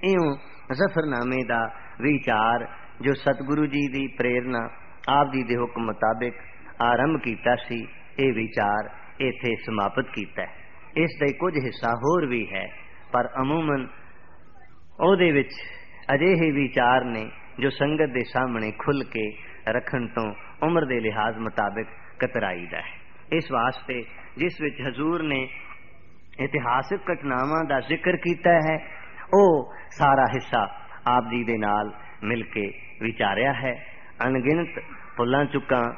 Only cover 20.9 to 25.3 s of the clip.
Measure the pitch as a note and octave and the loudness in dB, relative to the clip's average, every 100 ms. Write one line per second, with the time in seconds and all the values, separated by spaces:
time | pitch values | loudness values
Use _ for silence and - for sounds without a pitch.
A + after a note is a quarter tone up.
20.9 | B2 A2 G#2+ G#2+ A2 A2 A2 G#2 G#2 A2 | 0 0 0 -2 -2 -4 -2 -2 -2 -8
21.9 | - - - B2+ A#2+ G#2 F2+ F2 D#2+ - | -10 -14 -4 -2 0 -2 -4 -6 -8 -8
22.9 | - - - - D#3+ D#3 C3 B2 C3 - | -12 -14 -16 -2 -2 0 2 2 -2 -6
23.9 | B2+ A2 - - - F3 - D3+ C3 C3 | -6 -6 -12 -14 -4 -4 -2 -6 -4 -6
24.9 | A#2+ D#3 E3+ D#3 | -2 -2 0 0